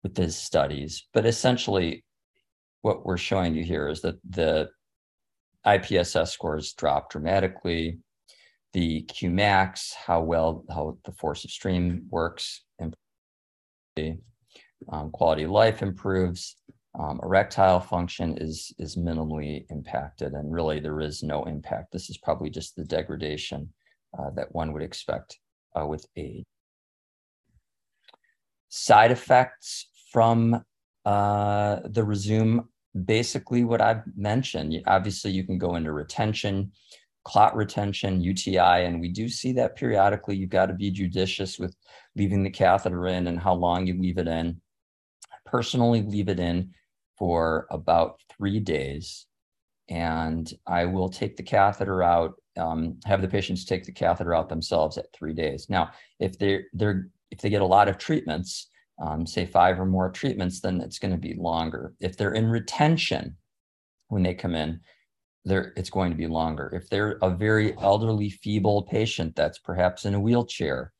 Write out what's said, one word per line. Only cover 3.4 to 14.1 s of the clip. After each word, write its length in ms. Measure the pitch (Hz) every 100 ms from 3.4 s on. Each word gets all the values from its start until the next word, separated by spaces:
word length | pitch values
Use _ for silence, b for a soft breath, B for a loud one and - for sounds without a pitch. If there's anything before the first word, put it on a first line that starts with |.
| 87
you 100 | 80
here 240 | 82 76 73
is 140 | 78
that 140 | 90 85 90
the 420 | 87 80 78 73 _ _ _ _ _ _ _ _ _
I 140 | - 101
P 180 | - 92
S 160 | 87
S 160 | 82 80
scores 420 | - 82 78 73
drop 360 | - 73 71 -
dramatically. 880 | 80 78 98 95 - 90 85 82 85 _ _ _ b b b _
The 300 | 90 82 80
Qmax, 920 | - - 87 90 104 95 95 - -
how 260 | - - 85
well, 420 | 80 82 80 80 -
how 300 | 80 78 76
the 80 | -
force 320 | 90 78 76
of 60 | -
stream 560 | - 98 90 87 85 -
works, 540 | 85 82 - - - _ -
and 160 | 82 - _ _ _ _ _ _ _ _ _ -
the, 220 | 78